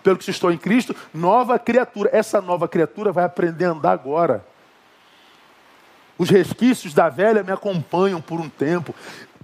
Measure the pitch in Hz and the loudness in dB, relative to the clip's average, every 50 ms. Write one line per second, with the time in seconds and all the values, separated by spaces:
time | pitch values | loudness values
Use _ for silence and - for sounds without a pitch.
0 | - 190 185 - - - - - - 175 170 - - 180 226 254 - - - - | 0 0 0 0 -2 -8 -6 -2 0 0 0 0 0 0 0 0 0 -2 -8 -14
1 | - - - 156 175 180 214 254 247 226 247 233 - 240 233 254 240 - - 202 | -14 -14 -8 -2 0 2 2 2 2 2 0 -2 0 0 0 0 0 0 -4 -2
2 | 202 - - 220 208 - 226 208 185 180 180 165 170 165 - 175 156 - - 202 | -2 2 2 2 0 2 0 -2 0 -2 -2 -2 -2 -2 0 0 0 0 -2 -4
3 | 214 202 156 175 175 175 - - 175 165 165 151 180 175 160 151 147 180 185 165 | -4 -2 0 0 -2 -2 0 -2 -2 -2 -2 -2 -2 -2 -2 0 0 0 0 0
4 | 131 135 147 170 170 143 117 101 - - _ _ _ _ _ _ _ _ _ _ | -2 -4 -2 0 0 0 0 -2 -4 -14 _ _ _ _ _ _ _ _ _ _
5 | _ _ _ _ _ _ _ _ _ _ _ _ _ _ _ _ _ _ _ _ | _ _ _ _ _ _ _ _ _ _ _ _ _ _ _ _ _ _ _ _
6 | _ _ _ - 175 151 185 185 165 - - - 226 254 233 - - 175 143 185 | _ _ _ -4 2 4 4 4 4 2 -2 0 2 2 2 0 -2 -2 2 2
7 | 170 156 120 147 196 226 226 208 185 185 190 - - 202 190 165 - - 170 175 | 2 2 2 2 2 2 2 2 0 -2 -6 -6 -4 -4 -4 -4 -4 -2 0 0
8 | 190 196 185 160 135 - 160 170 165 143 - - 139 151 175 175 131 - - - | 0 0 0 -4 -8 -8 -8 -8 -8 -8 -6 -6 -4 -2 -2 -4 -4 -8 -14 -14
9 | - - - - - - _ - | -16 -20 -20 -20 -20 -20 _ -6